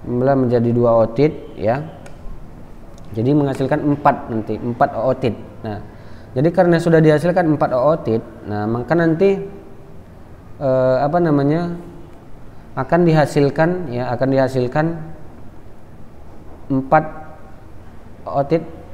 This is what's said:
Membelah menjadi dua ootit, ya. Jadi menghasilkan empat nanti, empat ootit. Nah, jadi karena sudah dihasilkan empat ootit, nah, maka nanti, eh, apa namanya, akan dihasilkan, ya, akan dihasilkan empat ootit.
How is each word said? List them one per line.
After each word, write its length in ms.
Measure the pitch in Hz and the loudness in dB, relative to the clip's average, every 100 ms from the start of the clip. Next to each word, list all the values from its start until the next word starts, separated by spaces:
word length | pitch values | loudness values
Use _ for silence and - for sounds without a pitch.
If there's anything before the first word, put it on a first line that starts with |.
Membelah 320 | - 120 131 | -4 0 2
menjadi 360 | 139 127 120 120 | 2 2 2 2
dua 280 | 120 117 117 | 4 4 4
ootit, 280 | 110 - 151 156 - | 4 2 0 0 -14
ya. 240 | - 101 131 156 - - - - - - - - - - - - | -4 -2 -2 -6 -14 -16 -12 -12 -12 -14 -16 -18 -18 -18 -16 -10
Jadi 160 | 104 123 147 | -2 2 4
menghasilkan 400 | 139 131 131 151 143 | 2 0 0 0 0
empat 480 | 143 143 110 - | 2 2 0 -4
nanti, 240 | 110 107 107 | -6 -4 -4
empat 400 | 123 117 139 113 | -4 0 0 2
ootit. 320 | 123 127 123 104 - - | 0 0 -2 -2 -12 -12
Nah, 160 | 113 101 - - - - - | -10 -8 -12 -16 -16 -16 -8
jadi 140 | 127 156 | 0 2
karena 320 | 170 175 165 | 4 4 4
sudah 160 | 170 160 | 6 6
dihasilkan 560 | 156 151 170 180 165 | 6 4 2 2 2
empat 160 | 147 143 | 2 2
ootit, 480 | 123 139 160 - 113 110 - - | 2 2 2 0 -2 -2 -14 -6
nah, 160 | 104 107 | -4 -2
maka 320 | 120 117 170 | -2 0 2
nanti, 400 | 165 160 196 196 - - - - - - - - - - - - | 2 4 2 2 -4 -14 -18 -18 -18 -18 -20 -20 -20 -20 -18 -4
eh, 380 | 139 131 127 127 | 0 4 4 4
apa 240 | 143 175 | 2 2
namanya, 480 | 165 143 139 160 175 175 - - - - - - - - - | 4 4 4 2 -2 -6 -12 -18 -18 -18 -16 -16 -14 -16 -10
akan 260 | - 131 170 170 | -6 0 4 6
dihasilkan, 880 | 156 139 151 143 - 160 180 160 | 6 4 4 2 4 0 0 -4
ya, 160 | 120 123 | -4 -4
akan 180 | 120 135 | 0 2
dihasilkan 540 | 135 127 131 123 151 160 165 - - - - - - - - - - - - - - - - - | 4 2 2 0 0 0 -2 -10 -12 -14 -14 -14 -14 -16 -16 -18 -16 -16 -16 -16 -16 -16 -16 -2
empat 380 | 135 135 156 160 - - - - - - - - - - - - | -2 4 2 2 -10 -16 -16 -16 -16 -16 -16 -16 -18 -18 -12 -4
ootit. 400 | 120 139 165 165 - - | -2 0 0 -2 -14 -16